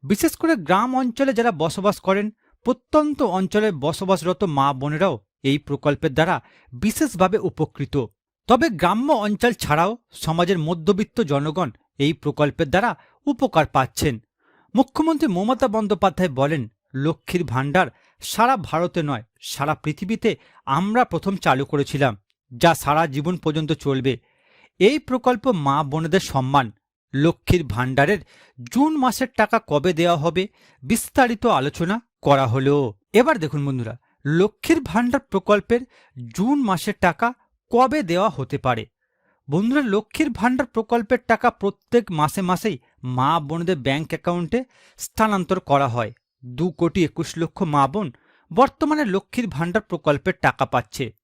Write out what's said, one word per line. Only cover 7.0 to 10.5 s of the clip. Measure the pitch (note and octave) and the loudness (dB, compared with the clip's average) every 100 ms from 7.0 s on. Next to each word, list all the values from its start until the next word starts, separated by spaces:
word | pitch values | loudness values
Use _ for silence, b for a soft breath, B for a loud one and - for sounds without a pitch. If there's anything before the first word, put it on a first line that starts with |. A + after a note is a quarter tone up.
| D4+ E3+ F#3 F#3+ | -2 2 0 2
উপকৃত। | F3+ - D#3 - C#3 C#3+ A2+ _ _ _ - | -4 -4 -6 -4 -6 -4 -6 _ _ _ 2
তবে | A#3+ D#4+ | 2 4
গ্রাম্য | F#3 F3 G#3 C#4 | 2 0 0 0
অঞ্চল | C#4 G#3 G#3 A#3+ | 0 0 0 0
ছাড়াও | G#3+ - D3+ F3+ A#3 _ | 0 0 2 2 -2 _
সমাজের | - - E3 F3 | -10 -4 0 2